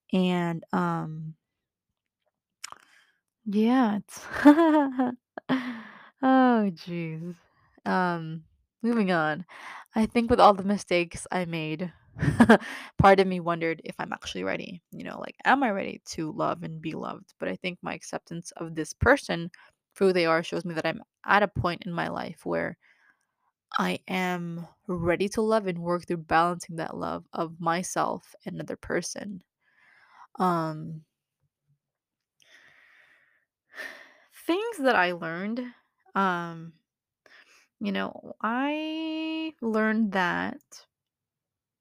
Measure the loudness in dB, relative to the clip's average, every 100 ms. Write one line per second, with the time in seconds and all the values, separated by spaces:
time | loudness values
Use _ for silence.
0 | -4 0 2 2 0 -4 -4 -2 0 -2
1 | -6 -8 -12 -14 _ _ _ _ _ _
2 | _ _ _ _ _ _ -20 -20 _ _
3 | _ _ _ _ -4 0 4 4 2 0
4 | -6 -14 -10 6 8 10 8 6 4 0
5 | -2 -2 _ -10 -2 -2 -4 -12 -14 -20
6 | -20 -2 4 6 6 4 2 -2 -8 -6
7 | -6 -6 -10 -12 _ _ _ _ 0 2
8 | 2 0 -4 -10 -12 _ _ _ 0 2
9 | 2 2 2 -2 -6 -16 -16 -18 -6 0
10 | 2 2 2 8 8 8 2 -2 2 0
11 | 0 -6 -6 -4 -4 -4 -4 -4 -6 -10
12 | _ -2 0 6 8 8 4 -14 -8 4
13 | 8 8 6 2 -2 -2 -2 -4 -8 -10
14 | -8 -8 -10 -6 -4 -4 -8 -14 _ -14
15 | -12 -12 -12 -4 2 2 2 -2 -6 -8
16 | -12 -8 -6 -2 -2 -2 -8 -10 -10 -8
17 | -10 -12 -16 -10 -8 -6 -8 -8 -10 -10
18 | -10 -12 -10 -14 -12 -12 -10 -8 -8 0
19 | 4 4 2 -6 -6 -12 -20 _ _ 0
20 | 2 4 4 2 0 -6 -4 -4 -2 -2
21 | -6 _ 2 4 4 0 -4 -4 -6 -4
22 | -4 -6 -8 -10 -6 -4 -4 -8 _ _
23 | _ _ _ _ _ _ -8 -4 -2 -4
24 | -4 -2 -2 -4 -6 -10 -12 _ -8 -4
25 | 0 0 0 0 0 0 0 -4 -2 -4
26 | -2 -6 0 2 2 0 -8 -10 -8 -8
27 | -6 -8 -8 -6 -6 -4 -2 -2 -2 -2
28 | -2 -4 -10 -16 -12 -10 -10 -10 -4 -4
29 | -4 -10 -12 -14 _ _ _ _ _ _
30 | _ -20 -12 -2 0 0 -2 -6 -10 -14
31 | -18 _ _ _ _ _ _ _ _ _
32 | _ _ _ _ _ -20 -20 _ _ _
33 | _ _ _ _ _ _ _ -14 -14 -14
34 | -20 _ _ -10 -2 -2 -2 0 2 4
35 | 2 0 -6 -6 -6 -6 -8 -14 _ _
36 | _ 0 0 0 -4 -10 -16 -20 _ _
37 | _ _ _ -20 _ _ _ -8 -4 -2
38 | -4 -8 -18 -8 -4 -2 -2 -2 -4 -6
39 | -6 -4 -4 -6 -8 -6 -2 0 2 2
40 | 0 0 0 -2 -4 -8 _ -20 -20 _
41 | _ _ _ _ _ _ _ _